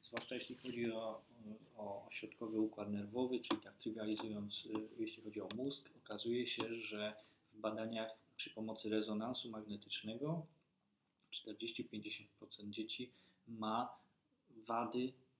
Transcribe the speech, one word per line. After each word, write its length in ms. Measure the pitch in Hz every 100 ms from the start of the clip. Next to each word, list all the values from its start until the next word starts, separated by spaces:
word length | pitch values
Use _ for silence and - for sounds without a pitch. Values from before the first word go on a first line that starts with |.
zwłaszcza 320 | - - -
jeśli 220 | 123 - 127
chodzi 360 | 131 120 117
o, 300 | 110 113 107 - - 107 110 - -
o 300 | 104 98 -
ośrodkowy 540 | - 110 - 113 107
układ 300 | 110 - 104
nerwowy, 500 | 104 101 117 127 127
czyli 200 | 123 110
tak 160 | - -
trywializując, 880 | - 110 107 107 113 104 101 - 113
y, 220 | 107 107 -
jeśli 240 | 110 -
chodzi 180 | 107 107
o 80 | 92 107
mózg, 340 | 135 139 - -
okazuje 420 | - 104 117 120 123
się, 280 | - 113
że 400 | 113 107 107 104 107 - - _
w 60 | 107
badaniach 500 | 113 113 113 113 110 - - -
przy 140 | -
pomocy 380 | - 110 110 107
rezonansu 600 | 107 110 107 113 127 120
magnetycznego 960 | 113 107 101 - - 107 117 147 170 156 _ _ _ _ _ _ _ _
czterdzieści 540 | - 113 - 175 -
pięćdziesiąt 460 | 120 107 107 - 104
procent 400 | _ 107 - 104
dzieci 400 | 104 110 - 127 - - _ -
ma 400 | 113 110 110 127 - - _ _ _ _ 113 -
wady 460 | 117 117 123 127 - -